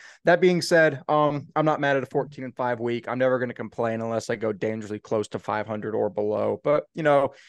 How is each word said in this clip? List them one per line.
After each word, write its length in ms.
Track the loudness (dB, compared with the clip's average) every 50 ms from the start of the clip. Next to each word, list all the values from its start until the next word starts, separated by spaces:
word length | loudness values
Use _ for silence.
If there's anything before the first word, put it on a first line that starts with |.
| -18 -20 -14 _ 2
That 160 | 2 4 6
being 200 | 6 4 4 2
said, 400 | 2 4 4 6 6 4 2 -2 -2 0
um, 380 | 2 2 2 2 0 -2 -6 -4 -2
I'm 100 | 0 2
not 140 | 2 2 0
mad 180 | 0 0 0
at 60 | 0 -2
a 40 |
fourteen 360 | -2 -4 -4 -4 -4 -8 -12 -12
and 120 | -12 -6
five 240 | -4 -4 -2 -2 -2
week. 280 | -2 -4 -4 -4 -4
I'm 100 | -4 -2
never 220 | 2 2 2 2 2
gonna 160 | -2 -4 -6
complain 440 | -8 -10 -10 -4 -4 -2 -2 -2 -2
unless 280 | -4 -2 -4 -4 -2 -4
I 60 | -4
go 180 | -2 -2 -4 -2
dangerously 460 | -2 -2 -4 -4 -4 -6 -8 -10 -10
close 280 | -6 -2 -2 -2 -2 -2
to 100 | -6 -8
five 260 | -4 -4 -4 -2 -2
hundred 300 | -4 -6 -6 -6 -4 -2
or 120 | -2 -2 -2
below, 500 | -2 -2 -2 -2 0 0 0 -2 -2 -2 0
but, 220 | 0 0 0 -2 _ -8
you 80 | -2
know, 320 | 2 4 4 4 2 0 -4 -10 -20